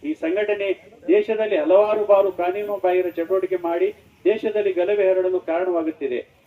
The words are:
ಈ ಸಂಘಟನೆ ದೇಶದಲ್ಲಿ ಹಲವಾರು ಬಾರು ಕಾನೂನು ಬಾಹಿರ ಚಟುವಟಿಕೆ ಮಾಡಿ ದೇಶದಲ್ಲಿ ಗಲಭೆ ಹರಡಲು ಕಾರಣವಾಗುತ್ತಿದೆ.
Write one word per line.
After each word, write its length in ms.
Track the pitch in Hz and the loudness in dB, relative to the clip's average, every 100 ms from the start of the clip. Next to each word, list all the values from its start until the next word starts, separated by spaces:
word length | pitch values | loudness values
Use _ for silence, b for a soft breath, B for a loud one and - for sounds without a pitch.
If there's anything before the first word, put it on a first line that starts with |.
| 147 | -10
ಈ 40 | |
ಸಂಘಟನೆ 840 | 156 160 190 208 208 196 180 - - - | -6 -4 -2 -2 -2 -2 -6 -8 -10 0
ದೇಶದಲ್ಲಿ 480 | 196 214 220 214 190 | 2 2 -2 0 0
ಹಲವಾರು 480 | 151 185 214 214 | 4 4 4 2
ಬಾರು 280 | 202 196 202 | 4 4 4
ಕಾನೂನು 440 | - 175 196 208 202 | 0 -4 -4 -6 -2
ಬಾಹಿರ 320 | 180 185 175 | 0 0 0
ಚಟುವಟಿಕೆ 480 | 170 165 190 185 185 | -4 -2 -2 -2 -4
ಮಾಡಿ 380 | 170 175 190 208 - _ | -2 -2 -2 -4 -20 _
ದೇಶದಲ್ಲಿ 480 | - 214 220 208 202 | -2 0 -2 -2 -2
ಗಲಭೆ 380 | 175 180 208 190 | 0 0 2 2
ಹರಡಲು 300 | 185 185 185 | 2 0 -2
ಕಾರಣವಾಗುತ್ತಿದೆ. 960 | - 165 185 170 160 156 - 120 - _ | -2 -4 -2 -2 -4 -6 -6 -6 -10 _